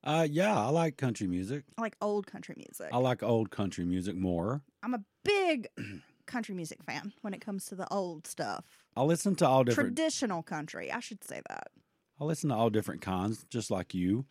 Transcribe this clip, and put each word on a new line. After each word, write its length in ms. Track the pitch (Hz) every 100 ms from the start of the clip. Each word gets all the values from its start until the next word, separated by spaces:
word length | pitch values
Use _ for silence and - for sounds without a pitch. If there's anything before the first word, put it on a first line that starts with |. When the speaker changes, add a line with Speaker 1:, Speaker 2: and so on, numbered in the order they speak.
Speaker 1:
Uh, 220 | - 156 160
yeah, 280 | 147 202 185
I 100 | 110
like 300 | 160 165 139
country 280 | 131 110 98
music. 380 | 90 95 143 143 -
Speaker 2:
I 20 |
like 160 | 226 -
old 240 | 208 208 196
country 280 | 202 - -
music. 340 | - - 85
Speaker 1:
I 60 | 123
like 240 | 127 127
old 280 | 107 117 110
country 360 | - 98 95 87
music 280 | 90 90
more. 480 | 90 92 87 90 139 - _
Speaker 2:
I'm 120 | 226
a 80 | 247 - _
big 440 | - 403 370 294 208 -
<clears throat> 480 | 101 101 - _ -
country 280 | 254 -
music 300 | 185 160 -
fan 300 | - 127 202 -
when 100 | 214
it 80 | 196
comes 240 | - 196 -
to 80 |
the 180 | 190 190
old 340 | 202 180 160 -
stuff. 380 | - 120 90 - _ _
Speaker 1:
I 80 | -
listen 340 | 143 165 202 190
to 120 | 156
all 160 | 131
different 320 | 123 117 101 262
Speaker 2:
Traditional 460 | 320 - 233 175
country, 500 | 165 156 156 170 67
I 80 | 240
should 240 | - 214
say 160 | - - -
that. 200 | 50 - _ _ _ _ -
Speaker 1:
I 40 |
listen 260 | 147 160 151
to 60 | 113
all 140 | 117
different 300 | 107 101 71
kinds, 440 | - 92 98 110 -
just 220 | 120 107
like 240 | 98 90
you. 320 | 95 90 113 135